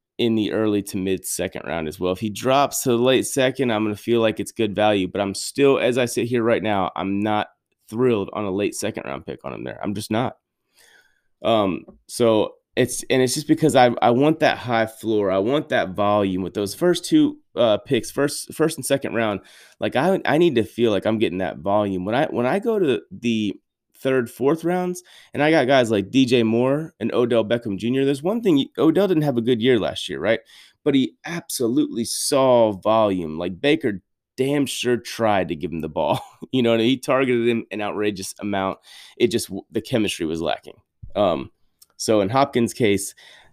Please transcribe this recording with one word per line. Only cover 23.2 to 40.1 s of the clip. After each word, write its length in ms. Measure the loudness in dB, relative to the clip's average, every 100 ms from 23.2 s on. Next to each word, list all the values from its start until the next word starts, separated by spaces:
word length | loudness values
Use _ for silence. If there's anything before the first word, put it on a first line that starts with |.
| -4 -2 -2 -6 _ _ _ _
third, 340 | -2 0 -2
fourth 320 | -2 0 0
rounds, 400 | -2 -2 -4 -6 -12 -20 _
and 100 | -2
I 80 | 2
got 160 | 4 4
guys 240 | 4 4
like 180 | 2 2
D 160 | 2 4
J 180 | 4
Moore 500 | 4 2 2 0 -4 _
and 140 | -4
Odell 300 | 0 2 2
Beckham 340 | 2 -2 -2 -6
Junior, 280 | -2 0 0
there's 180 | 0
one 180 | -2 -2
thing, 260 | 2 2 0 0
Odell 300 | 2 4 2
didn't 160 | 2
have 140 | 2 0
a 40 |
good 200 | 0 2
year 180 | 4 2
last 280 | 2 -4 -8
year, 100 | -4
right? 200 | 0 0 -2 -20 -20 _
But 120 | 0 2
he 200 | 0 -6 -10
absolutely 800 | -10 -8 -4 -2 0 -2 -4 -6
saw 640 | -4 -4 0 4 6 4
volume. 640 | 2 0 2 2 0 -4 -6
Like, 220 | -6 -2
Baker 420 | 0 0 -2 -6 -12 _ _ -4
damn 280 | -2 0 -2
sure 320 | -2 -2 -2
tried 520 | -4 -2 2 2 0
to 60 | -4
give 160 | -6
him 100 | -6
the 80 | -6
ball. 300 | -2 -2 -2 -4
<laughs> 40 | -20 -4
You 80 | 0
know, 100 | 2
and 80 | 4
he 160 | 2 0
targeted 500 | 0 0 2 2 2
him 180 | 0 -4
an 100 | -6
outrageous 540 | -6 -2 -4 -4 -10 -10
amount. 380 | -6 -2 -2 -6 -14 -20 -20 0
It 120 | 0
just, 220 | 0 -4 -10 -8
the 80 | -8
chemistry 460 | -4 -2 -2